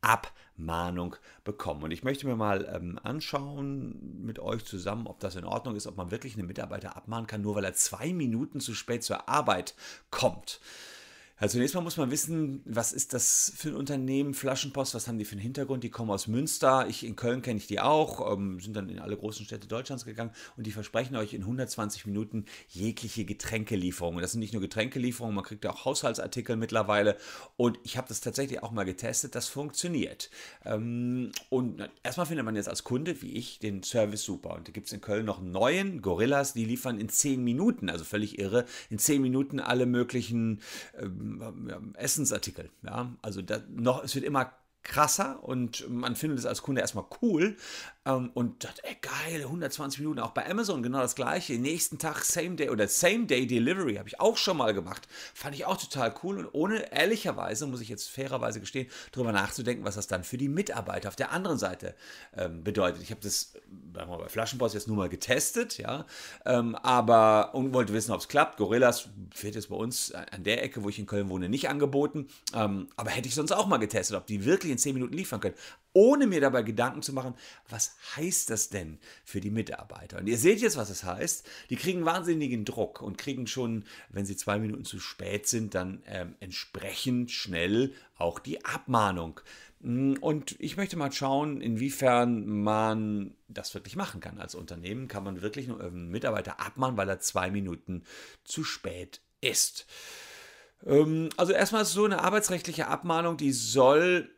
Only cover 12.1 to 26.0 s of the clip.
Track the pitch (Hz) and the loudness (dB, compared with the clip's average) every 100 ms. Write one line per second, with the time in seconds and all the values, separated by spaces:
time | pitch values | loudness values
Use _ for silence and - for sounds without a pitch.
12.1 | 143 151 165 151 135 - 113 117 - - | 0 0 0 -2 -4 -4 0 0 0 -2
13.1 | 123 - - - - 156 143 139 139 131 | 0 2 4 2 0 -6 -4 -2 -2 2
14.1 | 135 143 135 135 135 143 139 131 117 113 | 2 2 0 0 0 -2 -2 -2 -2 -4
15.1 | 113 104 101 110 135 135 131 117 - 113 | -4 -4 -4 -6 -4 -2 -2 -4 -4 -2
16.1 | 98 - 117 147 - 139 131 107 117 117 | -2 0 0 0 4 6 6 4 -2 -6
17.1 | 104 120 127 127 110 - 101 113 156 156 | -2 0 0 -2 -4 -2 0 4 4 4
18.1 | - - 101 98 92 95 107 95 92 90 | 0 -2 0 -2 -4 -6 -6 -6 -8 -6
19.1 | 104 107 - 104 110 101 113 131 135 117 | -6 -6 -8 -10 -12 -6 -8 -6 -10 -10
20.1 | 110 117 - - - 110 107 104 113 123 | -8 -8 -8 -18 -10 -8 -6 -2 -2 -2
21.1 | 127 107 - 95 123 127 - 104 - 107 | -2 -4 -4 -4 -2 -4 -2 -4 -4 -4
22.1 | 101 110 113 104 - - 87 107 110 113 | -4 -2 -4 -8 -14 -16 -4 -4 -2 -8
23.1 | - 104 101 - 110 107 104 90 - 85 | -6 -6 -6 -4 -4 0 0 0 -2 -4
24.1 | 85 90 117 107 110 95 110 120 131 123 | -2 -4 -4 -4 -4 -2 -2 -2 0 -2
25.1 | 120 117 101 95 107 104 - 127 147 | -2 -4 -4 -4 -6 -6 -2 -2 0